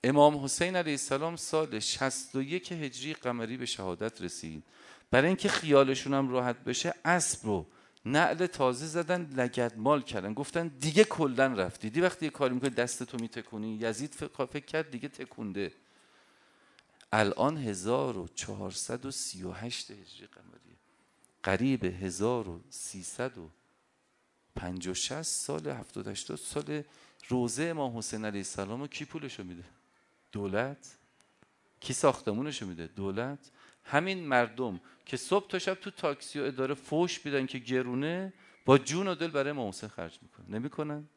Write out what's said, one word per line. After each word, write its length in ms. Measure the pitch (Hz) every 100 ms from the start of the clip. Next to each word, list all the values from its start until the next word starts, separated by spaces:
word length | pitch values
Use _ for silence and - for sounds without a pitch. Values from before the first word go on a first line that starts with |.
امام 400 | 123 147 147 147
حسین 320 | 135 - 175 185
علیه 160 | 160
السلام 440 | 143 - 135 160 170
سال 440 | - 160 156 107
شصت 540 | 104 - 135 - -
و 80 | 135
یک 300 | 139 175 180
هجری 420 | 170 147 123 139
قمری 420 | 156 127 120 113 127
به 100 | 123
شهادت 560 | - 95 87 110 -
رسید. 400 | 90 - 82 78 - - - - _
برای 160 | 123 151
اینکه 220 | 185 202
خیالشون 680 | - 160 139 135 131 139
هم 140 | 139 135
راحت 360 | 127 123 120
بشه، 300 | - 123 170 -
اسب 420 | - 180 156 - 113
رو 200 | 98 76 - - _
نعل 420 | 110 143 170 160 180
تازه 400 | - 131 123 156
زدن، 440 | 165 160 180 160 131
لگدمال 680 | 123 127 120 110 117 147
کردن، 320 | - 110 98
گفتن 340 | 107 139 170 170
«دیگه 360 | 135 151 156
کلن 520 | 214 - 147 120 135 113
رفت.» 240 | 90 -
دیدی 200 | 107 131
وقتی 240 | 180 175
یه 60 | 156
کاری 240 | - 135
می‌کنی 160 | 127 135
دستتو 480 | 120 123 - 123 120
می‌تکونی؟ 540 | 113 - - 110 110
یزید 400 | 107 113 107 147
فکر، 320 | - 147 - 127
فکر 180 | 147
کرد 260 | - 156 151
دیگه 180 | 123 143
تکونده. 640 | - 131 - 107 95 90 - _ _ _ _ _ _ _ _ _ - _ _ -
الان 440 | 107 101 - 131 160
هزار 640 | 120 98 98 127 139 101
و 100 | 87
چهارصد 720 | - - 101 98 104 - 123 135
و 40 |
سی 320 | 131 - 92
و 80 | 92
هشت 400 | 90 113 123 -
هجری 360 | 101 92 - 98
قمری، 500 | - 95 80 - - _ _ _ _ _ _
قریب 420 | 95 95 127 131
هزار 640 | 90 90 95 87 107 123 98
و 120 | 82 -
سیصد 680 | - - 98 87 - 127 117
و 100 | 80 _ _ _ _ _ _ _ _ _ _ -
پنجاه 380 | 90 92 87
شصت 280 | 92 - 139
سال، 460 | 160 - - 151 156
هفتاد 400 | 127 - - 104
هشتاد 300 | 101 - 127
سال. 440 | - 147 147 151 143 - - _ -
روزه 340 | 127 120 113
امام 360 | 165 160 135 117
حسین 260 | 110 110
علیه 140 | 107 101
السلام 420 | 92 - 98 117
رو 60 | 143
کی 180 | -
پولشو 400 | 147 165 143 -
می‌ده؟ 200 | 90 87 87 _ _ _ _ _ _
دولت. 640 | 107 98 101 131 147 - - _ _ _ _ _ _ _ _
کی 120 | -
ساختمونشو 720 | 127 147 127 - 107 147 139 98
می‌ده؟ 200 | 82 82
دولت. 640 | - 98 98 127 143 - _ - _
همین 420 | - 143 180 190 156
مردم 540 | 127 120 110 123 90 - - -
که 100 | 127
صبح 320 | - 196 196
تا 100 | 185
شب 160 | 190
تو 160 | 190 202
تاکسی 500 | - 156 143 - 147
و 40 |
اداره 300 | 131 127 131
فوش 520 | 139 - 156 180 - 147
می‌دن 200 | 139 131
که 120 | 131
گرونه، 760 | 117 127 123 123 147 180 190 - - -
با 140 | - 139
جون 300 | - 160 196
و 60 |
دل 140 | 165 165
برای 220 | 147 139
امام 180 | 147 107
حسین 200 | 92 107
خرج 300 | - 85 -
می‌کنن. 320 | - - 92
نمی‌کنن؟ 500 | 107 120 - 151 147 147